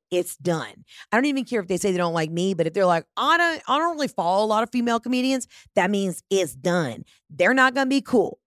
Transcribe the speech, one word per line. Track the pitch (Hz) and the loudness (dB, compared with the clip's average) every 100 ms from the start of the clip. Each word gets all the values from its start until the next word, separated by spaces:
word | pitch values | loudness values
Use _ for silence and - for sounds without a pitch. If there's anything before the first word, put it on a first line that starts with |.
| _ | _
it's | 180 175 - | -2 -2 -4
done. | 147 160 110 - - - - | -4 -4 -6 -14 -20 -20 -2
I | 220 | 0
don't | 285 | 2
even | 269 240 | -2 -2
care | 240 | -4
if | 180 | -2
they | 180 | -2
say | 202 | 0
they | 180 | 0
don't | 175 | 0
like | 165 156 | -2 -2
me, | 170 185 | -2 -2
but | 175 160 | 0 -2
if | |
they're | 185 185 | 2 2
like, | 165 - - | 2 -2 -4
"I | 247 339 | 0 2
don't, | 339 320 - | 2 -2 -2
I | 277 | 0
don't | 339 311 | 0 -2
really | 269 | -4
follow | - 170 190 214 | -2 0 2 2
a | |
lot | 214 | 0
of | 226 | -2
female | 247 240 233 | -2 0 -2
comedians," | 240 254 254 262 - - - | -2 -2 0 -2 -4 -16 -6
that | - 185 | -2 0
means | 202 196 165 - | 0 -2 -6 -2
it's | 196 165 | 0 0
done. | 131 175 175 143 113 - _ _ | -2 -2 0 -2 -6 -14 _ _
They're | 143 180 262 | 0 2 4
not | 262 | 4
gonna | 254 269 | 2 0
be | 277 | 0
cool. | - 240 151 - | 2 2 2 -4